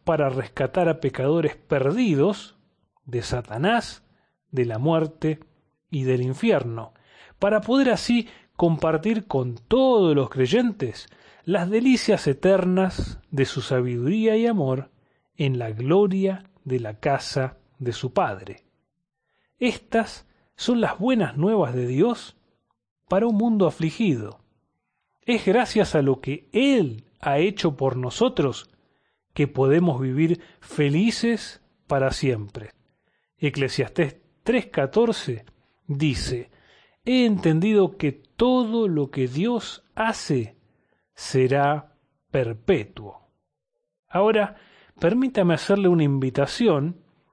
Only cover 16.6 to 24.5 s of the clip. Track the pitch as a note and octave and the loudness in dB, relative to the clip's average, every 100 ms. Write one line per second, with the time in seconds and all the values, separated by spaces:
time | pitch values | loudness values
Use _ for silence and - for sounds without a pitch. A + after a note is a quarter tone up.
16.6 | C3+ B2+ A2 G#2+ D3 C#3 - C#3 C3 - | -6 -4 -4 -6 -2 -2 -2 -4 -4 -8
17.6 | _ - B2 - B2+ - C3+ F#2+ F#2+ - | _ -10 -8 -6 -4 -2 -2 -4 -14 -18
18.6 | _ _ _ _ _ _ _ _ _ - | _ _ _ _ _ _ _ _ _ -4
19.6 | B3 - - A#3 G#3 - - _ _ - | -4 -4 -2 -2 -2 -8 -20 _ _ -8
20.6 | - A#3+ G3+ - A#3 B3 C#3 C3 F3+ A3 | -2 0 0 0 0 0 0 0 0 2
21.6 | C3+ B2+ B2 C3 A#3 A3+ - - _ _ | 0 -2 -2 0 0 0 -10 -20 _ _
22.6 | _ _ _ _ - F#3 A#3 G#3 A#3 G#3+ | _ _ _ _ -2 0 2 2 2 2
23.6 | E3+ - D#3+ - G#3+ A#2+ G2+ - _ | 2 0 -4 0 0 0 -4 -14 _